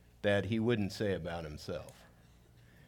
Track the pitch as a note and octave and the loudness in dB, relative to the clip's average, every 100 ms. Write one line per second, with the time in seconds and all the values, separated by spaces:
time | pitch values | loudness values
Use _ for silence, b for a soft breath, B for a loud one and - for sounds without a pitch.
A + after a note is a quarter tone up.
0 | b b G#2 G2+ F#2 A2+ A2+ A2+ G2 - | b b 2 4 2 2 4 2 0 0
1 | G#2 F2 E2+ E2+ D#2 D2 - C#2+ - - | 0 0 -2 -6 -6 -8 -8 -8 -8 -18
2 | - b b b b b b b | -20 b b b b b b b